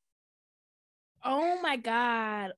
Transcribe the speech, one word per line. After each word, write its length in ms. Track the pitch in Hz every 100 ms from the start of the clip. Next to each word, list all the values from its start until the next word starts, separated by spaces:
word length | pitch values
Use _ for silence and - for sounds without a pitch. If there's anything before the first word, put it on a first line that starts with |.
| _ _ _ _ _ _ _ _ _ _ _ _
Oh 360 | 254 277 339 359
my 140 | 339 269
God. 760 | 226 233 240 226 220 214 190